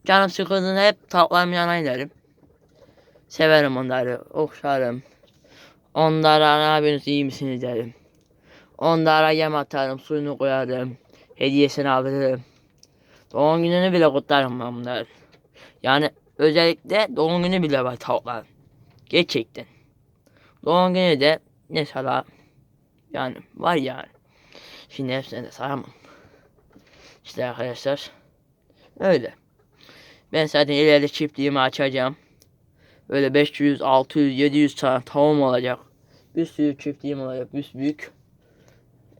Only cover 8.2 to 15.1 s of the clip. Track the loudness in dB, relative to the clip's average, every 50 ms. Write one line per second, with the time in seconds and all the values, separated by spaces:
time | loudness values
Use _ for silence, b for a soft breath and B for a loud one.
8.2 | _ _ _ b b b b b b b b b 0 0 2 2 2 4 4 4
9.2 | 4 4 2 2 0 0 -2 -4 -4 -4 -4 -4 -4 -4 -6 -8 -8 -6 -6 -4
10.2 | -4 -6 -4 -4 -2 -2 -2 -2 -2 -4 -6 -6 -6 -8 -10 -14 _ _ b b
11.2 | b b b -4 -2 0 2 4 2 2 2 0 -2 0 0 0 0 -2 -2 -2
12.2 | -2 -2 -2 -4 -8 b b b b b _ _ _ _ _ b b b b b
13.2 | b b b 0 2 2 2 2 2 0 2 2 2 2 4 4 4 4 2 0
14.2 | 0 0 2 2 2 0 -4 -6 -8 -8 -8 -10 -8 -8 -8 -8 -8 -10